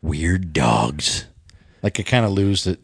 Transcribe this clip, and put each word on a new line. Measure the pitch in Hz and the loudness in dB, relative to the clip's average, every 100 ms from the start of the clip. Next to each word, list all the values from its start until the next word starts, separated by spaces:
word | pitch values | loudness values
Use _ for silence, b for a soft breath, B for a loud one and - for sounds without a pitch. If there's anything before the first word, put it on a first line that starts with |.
Weird | 82 73 80 92 92 | -4 -2 0 0 -2
dogs. | 78 64 57 58 73 - - - - - b b b | -2 2 2 0 -2 -4 -6 -8 -20 -20 b b b
Like, | 104 - | -4 -4
I | |
kinda | 104 127 113 | 0 2 2
lose | 98 98 98 - | 2 2 2 0
it | 90 | -4